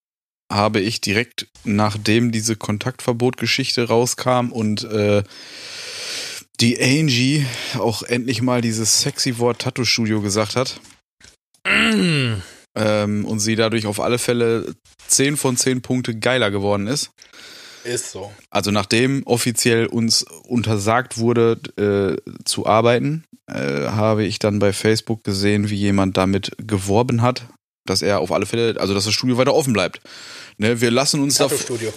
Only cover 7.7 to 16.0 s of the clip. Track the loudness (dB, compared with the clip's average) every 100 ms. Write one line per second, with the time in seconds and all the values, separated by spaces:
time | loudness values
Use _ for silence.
7.7 | -2 -2 -2 -2 -2 -2 -2 0 0 0
8.7 | -2 0 0 0 -2 -4 0 0 0 -4
9.7 | -2 0 0 0 0 0 0 0 -2 -2
10.7 | -6 -16 _ _ _ -20 _ _ _ -2
11.7 | 0 2 2 2 2 0 -4 -8 -18 _
12.7 | 0 2 2 0 -2 -2 -2 0 2 2
13.7 | 0 -2 -2 0 0 0 2 2 0 -4
14.7 | -12 _ -12 -2 2 2 0 0 0 0
15.7 | 0 -2 -2